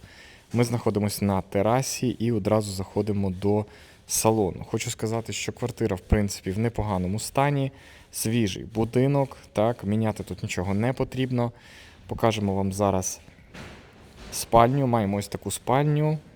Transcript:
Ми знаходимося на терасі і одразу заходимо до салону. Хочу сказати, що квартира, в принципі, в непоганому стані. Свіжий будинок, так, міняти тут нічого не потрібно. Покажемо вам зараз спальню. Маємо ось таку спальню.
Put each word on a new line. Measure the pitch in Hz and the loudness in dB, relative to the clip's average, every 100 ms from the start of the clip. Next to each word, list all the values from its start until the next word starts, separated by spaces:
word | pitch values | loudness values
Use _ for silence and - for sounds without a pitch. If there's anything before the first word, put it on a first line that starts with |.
| - - - - - | -20 -20 -20 -20 -4
Ми | 113 | 0
знаходимося | 117 120 113 101 104 - 101 | 2 0 0 0 0 0 0
на | 95 | 0
терасі | - 101 107 127 127 - 123 | 0 0 2 2 0 -2 -2
і | - 113 | 0 0
одразу | 110 98 107 101 | 0 2 2 2
заходимо | 95 92 104 104 101 98 | -6 -4 -2 0 0 -2
до | 92 101 104 104 - - - - | 0 0 0 -2 -12 -20 -20 -6
салону. | - 113 110 90 - - | 2 2 4 0 -2 -6
Хочу | 113 120 | -6 -4
сказати, | - 110 113 110 | -4 -4 -4 -4
що | 104 - | -6 -8
квартира, | - 120 - 113 95 | -6 -8 -2 -2 -2
в | |
принципі, | - 110 101 - 98 | 2 2 2 -2 -6
в | 98 | -2
непоганому | 117 113 107 92 90 107 | -2 -2 -2 0 0 -4
стані. | - 139 143 143 135 - - - - | -2 0 2 0 -2 -6 -20 -20 -14
Свіжий | - 113 120 101 - | -6 0 2 0 -2
будинок, | 62 110 113 123 135 143 131 - - | -6 -2 0 2 2 2 0 -6 -6
так, | - 110 120 | 0 0 0
міняти | 98 110 110 101 | -2 0 0 -2
тут | - 92 | -8 -8
нічого | 107 - 92 | -6 -4 -2
не | 98 120 | 0 0
потрібно. | 131 127 131 131 123 120 - - - - - - | -2 -4 -2 -2 0 -2 -4 -20 -20 -20 -20 -10
Покажемо | 110 117 110 101 95 | 0 0 2 0 0
вам | 98 | 0
зараз | 95 98 95 - - - - - - - - - - - - - | 2 2 2 0 -8 -14 -20 -20 -18 -16 -18 -20 -20 -20 -20 -12
спальню. | - - 117 120 139 131 | -10 4 6 6 4 2
Маємо | 117 98 101 | 2 2 0
ось | - | -4
таку | - 101 | -8 -6
спальню. | - - 131 147 147 156 156 - | -6 0 2 2 2 0 -2 -6